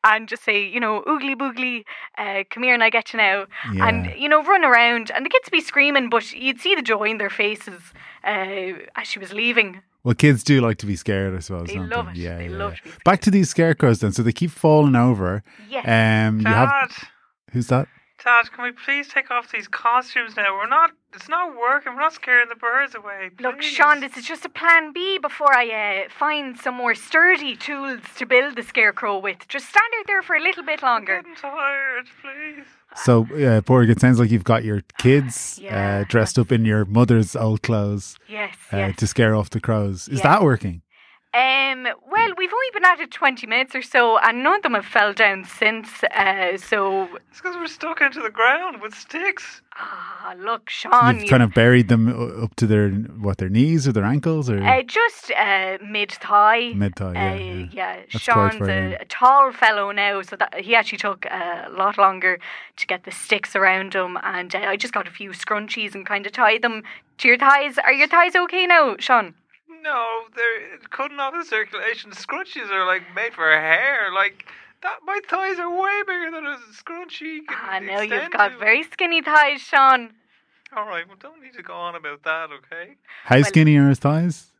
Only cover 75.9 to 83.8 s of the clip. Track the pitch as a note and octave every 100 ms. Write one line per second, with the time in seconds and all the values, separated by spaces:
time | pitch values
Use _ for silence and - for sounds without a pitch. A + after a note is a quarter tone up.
75.9 | G4+ G4+ F4+ E4 E4 D4 C4+ A3+ G#3+ -
76.9 | E4 F4 - D#4 D#4 D4+ B3+ G3 G#3 G3
77.9 | G3 G#3+ A#3+ E4 A3+ G3+ B3+ G#3+ B3+ D#4+
78.9 | - F4 E4 D4+ D4+ C#4+ C#4 - D4 C4+
79.9 | C4 A3+ _ _ _ _ _ _ A#3+ G#3
80.9 | F3 F3 G3 C4+ D#4+ C4 A#3+ F3 F3 F3
81.9 | E3+ D3+ D3 D#3+ D#3+ D#3+ C#3 _ E3+ F3+
82.9 | C#4+ _ - - B2+ C#3+ F3+ D#3 D3